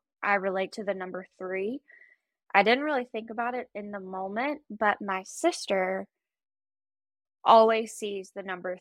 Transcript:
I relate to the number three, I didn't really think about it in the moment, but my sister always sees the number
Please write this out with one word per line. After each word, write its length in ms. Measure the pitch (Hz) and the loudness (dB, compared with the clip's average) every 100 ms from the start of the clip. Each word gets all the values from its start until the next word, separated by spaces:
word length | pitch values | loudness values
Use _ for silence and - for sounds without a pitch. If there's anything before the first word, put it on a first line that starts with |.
| _ - | _ -6
I 140 | 202 202 | 0 0
relate 380 | 190 190 190 | 0 -2 -4
to 100 | - | -6
the 100 | 196 | -6
number 340 | 190 185 180 185 - | -4 -6 -10 -12 -12
three, 440 | 185 190 202 269 _ - - _ _ _ _ | -8 -4 -4 -6 _ -20 -20 _ _ _ _
I 100 | 202 | 4
didn't 200 | 202 254 | 6 4
really 220 | 302 277 247 | 2 -2 -4
think 180 | 220 226 | -10 -10
about 260 | 226 233 247 | -6 -4 -6
it 140 | - 208 | -8 -12
in 160 | 208 | -10
the 80 | 202 | -10
moment, 640 | 185 185 190 214 277 - - | -10 -8 -6 -4 -4 -4 -10
but 320 | 208 208 202 | 0 0 0
my 220 | 202 190 | -2 -4
sister 840 | 190 - 330 - - 190 185 190 196 _ _ _ _ _ _ _ _ _ _ _ _ _ | -6 -2 -2 0 -2 0 0 -2 -6 _ _ _ _ _ _ _ _ _ _ _ _ _
always 500 | - 226 220 220 226 | 6 8 8 4 -2
sees 380 | - 208 202 190 202 | -8 -8 -8 -10 -12
the 80 | |
number 340 | 190 180 180 180 | -10 -8 -6 -8